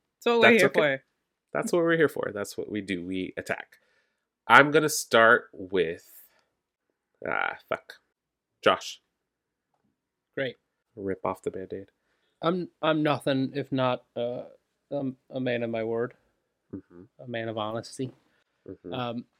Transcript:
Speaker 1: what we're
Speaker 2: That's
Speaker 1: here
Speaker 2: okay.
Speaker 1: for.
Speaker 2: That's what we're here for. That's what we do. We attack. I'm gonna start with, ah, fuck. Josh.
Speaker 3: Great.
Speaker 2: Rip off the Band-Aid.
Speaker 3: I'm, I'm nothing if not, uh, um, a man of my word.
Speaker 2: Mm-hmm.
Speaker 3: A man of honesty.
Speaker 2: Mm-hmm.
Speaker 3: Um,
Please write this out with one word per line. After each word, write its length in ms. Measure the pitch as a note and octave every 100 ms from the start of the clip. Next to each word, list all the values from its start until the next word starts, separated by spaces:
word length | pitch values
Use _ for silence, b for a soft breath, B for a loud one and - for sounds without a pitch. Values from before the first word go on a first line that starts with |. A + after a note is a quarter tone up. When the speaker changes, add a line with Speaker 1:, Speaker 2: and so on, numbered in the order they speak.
| _ _
Speaker 1:
what 160 | A#3 A#3
we're 20 | A3+
Speaker 2:
That's 100 | A3+
Speaker 1:
here 60 | G3
Speaker 2:
okay. 120 | - D3 C3+
Speaker 1:
for. 60 | - _ _ _ _
Speaker 2:
That's 200 | D3 D3
what 100 | F3
we're 140 | E3 E3
here 120 | D3
for. 220 | - -
That's 240 | G2+ G2+ -
what 140 | -
we 80 | G#2+
do. 220 | G2 F2+ F2
We 280 | F#2 F#2 -
attack. 420 | - - - _ _ _ _ _ _ _ -
I'm 240 | A#2+ C#3+
gonna 180 | D3+ G#2+
start 600 | - - A#2 A2+ A#2 -
with, 560 | - F#2 F#2+ D#2+ F2+ - - - _ _ _ _ _ _ _ _ _ -
ah, 300 | G#1 G1+ - _
fuck. 300 | - - - _ _ _ _ _ _
Josh. 400 | - F#2 - - _ _ _ _ _ _ _ _ _ _ _ _ _ -
Speaker 3:
Great. 220 | C3 - _ _ _ A2
Speaker 2:
Rip 300 | G2 F#2 F#2+
off 160 | F#2+
the 80 | -
Band-Aid. 360 | F#2+ F#2 F#2+ G2 _ _ _ _ _
Speaker 3:
I'm, 280 | D#3+ F3+ E3+ _
I'm 220 | D3+ D#3
nothing 480 | D3+ C3+ D3+ C3+ C3 C#3
if 160 | C3
not, 320 | C3 B2+ B2 _ A#2+
uh, 280 | A#2+ B2 - - _ _ _
um, 260 | C#3+ C3+ C3 _
a 100 | C3
man 240 | B2 A#2+
of 60 | A#2
my 140 | A2+
word. 300 | A2+ A2+ B2 - _ _ _ _ _
Speaker 2:
Mm-hmm. 280 | F#2+ - F2 F#2+ _
Speaker 3:
A 40 | B2+
man 220 | A#2 A2+
of 80 | A2
honesty. 540 | G#2+ A2+ A2 - C3 - _ _ _ _ -
Speaker 2:
Mm-hmm. 260 | F#2+ F2+
Speaker 3:
Um, 320 | B2+ A#2+ A#2 - _